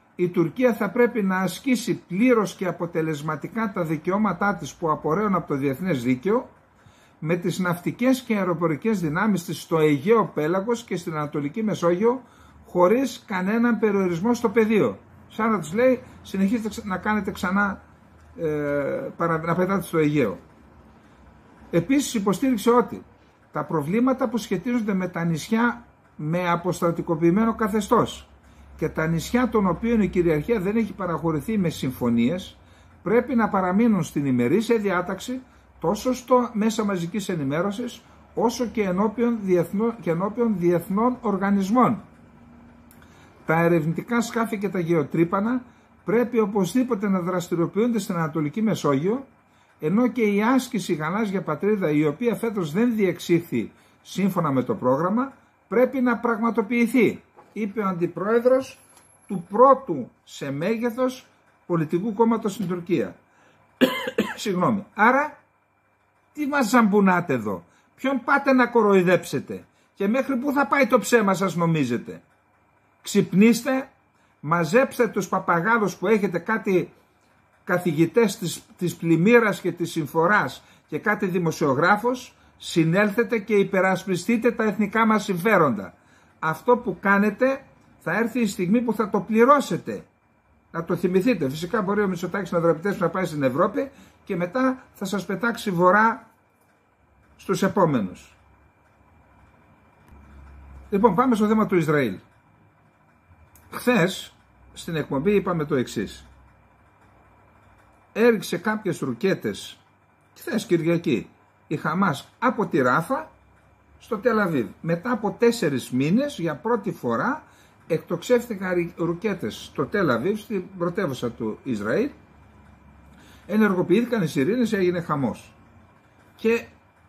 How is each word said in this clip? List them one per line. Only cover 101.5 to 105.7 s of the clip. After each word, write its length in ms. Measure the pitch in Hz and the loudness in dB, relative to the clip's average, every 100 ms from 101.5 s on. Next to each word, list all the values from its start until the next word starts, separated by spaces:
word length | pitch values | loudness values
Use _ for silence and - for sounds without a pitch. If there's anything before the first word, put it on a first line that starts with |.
| 220 208 | 2 2
του 100 | 180 | 2
Ισραήλ. 420 | 156 147 123 92 - _ _ _ _ _ _ _ _ _ _ _ _ _ _ | 2 2 0 -4 -14 _ _ _ _ _ _ _ _ _ _ _ _ _ _
Χθες, 640 | - - 240 180 - - - _ _ - | -6 0 2 2 -2 -14 -20 _ _ -20
στην 240 | - - 160 | -16 -8 -6
εκπομπή 380 | - 135 170 | -4 -2 2
είπαμε 300 | 202 190 170 | 2 2 -2
το 100 | 151 | 0